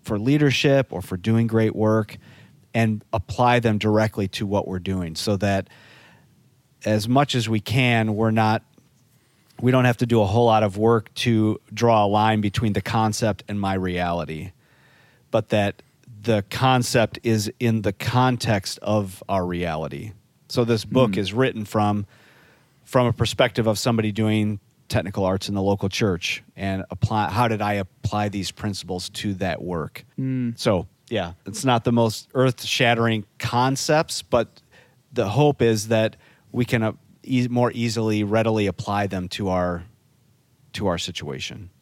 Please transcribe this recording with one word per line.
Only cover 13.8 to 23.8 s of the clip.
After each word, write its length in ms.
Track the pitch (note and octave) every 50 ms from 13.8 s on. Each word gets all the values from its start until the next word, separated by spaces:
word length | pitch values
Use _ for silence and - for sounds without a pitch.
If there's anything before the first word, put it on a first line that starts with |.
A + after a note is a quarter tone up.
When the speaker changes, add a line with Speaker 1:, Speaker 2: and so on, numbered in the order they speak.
| F#2 F#2 F2+ F2 F2+ F2 E2+ E2+ D#2+ C#2 D#2+ D#2 E2 F#2 - _ _ _ _ _ _ _ _ _ _ _ _ _ _ _
Speaker 1:
but 180 | - A2+ G#2 _
that 340 | A#2 G#2+ G2+ G2+ - - _ _ _ _ _ - A2+ G#2
the 220 | G#2 A#2 A2 G#2 G2 _
concept 680 | - - C3 C3 C3 B2+ A#2+ - - B2 A2 - - -
is 280 | - A#2 A2+ G#2+ G2+ G#2 - _
in 240 | B2 A#2 A2 A2
the 100 | G2+ G#2+
context 840 | G2 _ - - - B2+ B2+ B2+ B2+ A#2 - - A2 F#2+ - - - -
of 400 | - G2+ G#2+ G#2+ G2+ F#2 F#2+ - - -
our 160 | G2 F#2+ F2+
reality. 680 | F2 F2 E2+ F2 E2+ D#2 D#2 D#2+ C#2 C#2 C#2+ - A2+ - - _ _ _ _ _ -
So 160 | - C3 A#2+
this 200 | A2+ A#2 A2 -
book 280 | G#2+ - B2+ B2+ A2
Speaker 2:
Mm. 40 | F#2+ A2
Speaker 1:
is 140 | G2+ F#2
written 320 | G#2 A#2+ C3 B2+ - A2+ G#2
from, 420 | - - A2 G#2 G#2 G#2 G#2 G2+ _ _ _ _ _ _ _ _ _ _ _ _ _ _ _ _
from 220 | - - B2+ B2
a 60 | A#2
perspective 540 | A2 - A#2 G#2 - - C3 A#2+ - - A2
of 120 | A2+ G#2+
somebody 340 | -